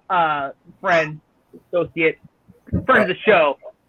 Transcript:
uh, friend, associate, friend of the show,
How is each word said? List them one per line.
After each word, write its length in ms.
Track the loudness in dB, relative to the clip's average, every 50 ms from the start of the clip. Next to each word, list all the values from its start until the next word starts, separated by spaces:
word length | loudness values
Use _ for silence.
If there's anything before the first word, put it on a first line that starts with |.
| -8 -4 0
uh, 380 | 0 0 0 0 -4 -6 -8 -10 -14 _ -20 -20 _
friend, 400 | -2 0 0 2 0 -2 -6 -14 -18 _ _ _ _ _ -20 -20 _ _
associate, 500 | -4 -4 -4 -4 -4 -2 -2 -2 -2 -2 _ -20 _ _ _ _ -20 _ _ -6 -6 -4 0
friend 180 | 2 2 2 2
of 60 | 0
the 80 | -2 -2 2
show, 340 | 2 4 4 4 2 0 -4 -10 -20 -20 _ _